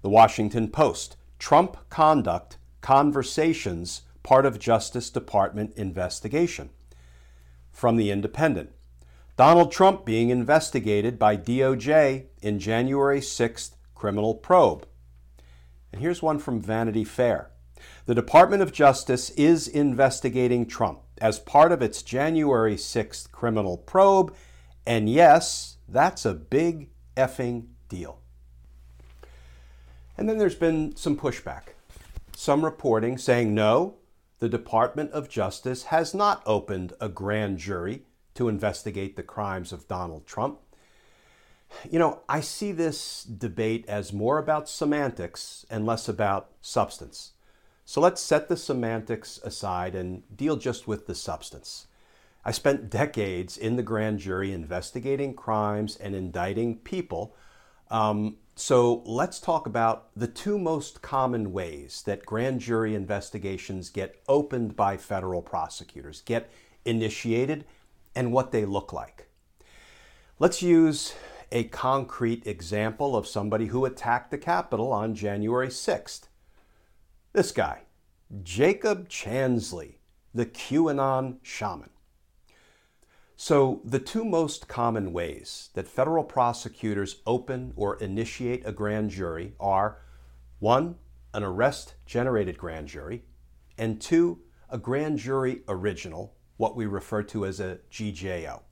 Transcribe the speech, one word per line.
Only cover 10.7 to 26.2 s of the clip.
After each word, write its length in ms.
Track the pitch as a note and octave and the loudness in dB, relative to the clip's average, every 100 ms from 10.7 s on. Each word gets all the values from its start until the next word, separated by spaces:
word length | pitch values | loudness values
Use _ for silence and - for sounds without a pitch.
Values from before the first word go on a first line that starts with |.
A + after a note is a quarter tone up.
| C3+ G#2 G2+ A2+ A#2+ | -2 2 2 2 4
by 200 | G#2+ G#2 | 4 4
D 260 | E2+ B2 | 0 2
O 140 | C3+ C3 | 2 2
J 500 | A2+ D#3 C#3+ C3+ C3+ - | 4 6 6 2 -8 -8
in 160 | G#2 G2+ | -4 -2
January 640 | F#2 A2+ C3 C#3 C#3 C#3 | 0 0 2 2 2 2
sixth 540 | C3+ - A#2 - - - - | -2 -2 -2 -2 -14 -16 -20
criminal 400 | - G#2 G#2 G#2+ | -6 -2 0 0
probe." 520 | A2 - F3+ B2+ D2+ - - - - - - - - - - - | -2 4 6 6 4 -12 -20 -20 -20 -20 -20 -20 -20 -20 -20 -16
And 80 | G2 | -6
here's 220 | D3+ F3 | -4 0
one 160 | D#3+ D3+ | 0 0
from 200 | D3 A#2 | -2 -4
Vanity 460 | F#2 A2 A2+ G#2+ | -2 -2 0 -2
Fair. 460 | G#2+ - B2 E2 - - - - - - - | -2 0 2 2 -4 -20 -20 -20 -20 -12 0
"The 80 | |
Department 480 | A#2+ A#2 D#3 F3+ G3 | 0 8 10 10 6
of 100 | E3+ | 0
Justice 560 | - C#3+ C3+ - B2 - | 6 6 6 0 -2 -2
is 380 | - D3 E3 - | 4 6 6 2
investigating 960 | D3 C#3+ B2 C3+ C3 C3 B2 B2 B2 | 2 2 6 4 4 -2 2 2 2
Trump 380 | A#2 - G#2 - - - | 0 -2 -2 -2 -18 -2
as 180 | A2+ G#2+ | 0 0
part 320 | - C#3+ E3 | 4 8 8
of 120 | E3 | 6
its 180 | A2+ - | 0 -2
January 760 | - B2+ D3+ E3 D3 B2 A2 G2+ | -6 -2 2 2 4 4 4 0
sixth 520 | - A#2 G#2+ - - | -4 -4 -4 -8 -16
criminal 460 | - A#2+ A2 G2 F2 | -4 -2 0 -2 -4
probe, 580 | - F#3 G3 G3 F#3 - - - - - - | 0 6 8 8 4 -4 -20 -20 -20 -10 -2
and 240 | A#2 G#2+ | 0 4
yes, 680 | C3+ E3 D#3+ - - - - - | 8 10 10 6 -6 -10 -16 -2
that's 380 | G#2 E3+ F#3+ | 2 2 2